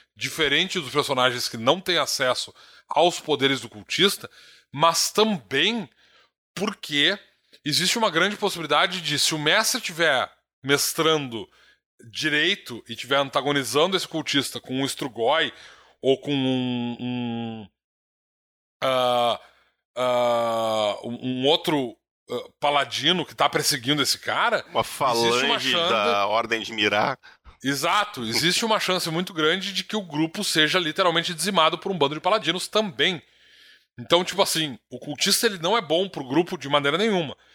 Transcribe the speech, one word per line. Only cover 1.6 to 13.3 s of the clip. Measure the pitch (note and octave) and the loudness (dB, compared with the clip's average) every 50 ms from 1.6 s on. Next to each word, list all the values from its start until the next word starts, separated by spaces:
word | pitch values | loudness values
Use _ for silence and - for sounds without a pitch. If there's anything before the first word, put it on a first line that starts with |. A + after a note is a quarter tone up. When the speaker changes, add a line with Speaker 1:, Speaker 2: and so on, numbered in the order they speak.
| A2+ B2+ D#3 F#3+ | 2 2 2 2
Speaker 1:
têm | F#3 - F3 D#3+ | 0 0 0 0
acesso | C#3 - - - C3+ B2+ B2 - - - - - - - - - _ - | 0 0 -2 0 0 0 0 0 -4 -8 -14 -20 -20 -20 -20 -20 _ -2
aos | - C#3+ E3 F3 E3+ - | 2 4 4 4 2 0
poderes | - - D3 B2 C3 C#3 C#3 B2+ | -2 -2 0 2 2 2 2 -2
do | A#2+ A2+ | -4 -10
cultista, | - G#2 G2 - - - F3 G3+ - - - - _ - - - - - _ _ | -14 -18 -10 -6 2 2 4 2 2 -2 -8 -16 _ -20 -20 -20 -20 -20 _ _
mas | - C#3 D#3+ E3 E3 - - - | 0 2 2 4 4 2 0 0
também | - F#3 A3+ A3 G#3 D#3 A#2 _ C3+ C#3 D#3+ G3+ A#3 A#3 F3 - _ _ _ _ _ _ _ _ _ _ _ _ _ | 2 2 2 2 0 -2 -4 _ 0 2 2 2 0 -2 -6 -8 _ _ _ _ _ _ _ _ _ _ _ _ _
porque | - G3 G#3 G3 - - - D3 C#3+ D3 E3+ G3 G3+ - _ _ _ _ _ - _ - | -6 -6 -6 -6 -8 -8 -4 0 2 2 2 0 -2 -8 _ _ _ _ _ -20 _ -6
existe | D3+ C#3+ C3+ F3 F#3 - | -2 0 0 0 0 0
uma | A#3 A3+ G3+ | 0 0 0
grande | D#3 E3 F3+ G3+ G#3 | 2 2 0 0 0
possibilidade | G3 G#3 F#3+ - F3 D#3+ C#3+ D3 D3+ F3+ F#3+ F3+ F#3 | -2 -4 -4 -4 -4 -2 0 2 2 2 2 -2 -6
de, | D#3+ D3 D3 C#3 | -4 -4 -2 0
se | - - E3 | 0 0 -2
o | D3+ | 0
mestre | D3 D3+ F3 G#3+ A3 - - B3 | 2 2 2 2 2 0 -2 -4
tiver | - - F3 D3+ E3+ D#3 C#3 B2 G2+ - - _ _ _ _ _ - | -6 -6 -2 0 2 2 2 2 0 -4 -8 _ _ _ _ _ 0
mestrando | C3 C#3+ C#3 - - - - D#3 D#3+ D#3+ D3+ C#3+ B2+ A#2 A2 F#2 - _ _ _ _ _ _ _ _ _ - A#2+ A#2 | 0 2 2 2 -2 -2 0 2 2 2 0 -2 -6 -8 -10 -10 -12 _ _ _ _ _ _ _ _ _ -20 -20 -14
direito | G2+ - D3+ D#3 D3 D3+ D#3 F3+ G3+ - - - A#2+ G#2+ - - | -8 -6 -4 -2 0 0 0 0 0 -2 -6 -12 -14 -12 -12 -12
e | A#2 | -12
tiver | - - A#2+ C#3 | -12 -4 0 0
antagonizando | C#3 C#3 C3+ | 0 0 0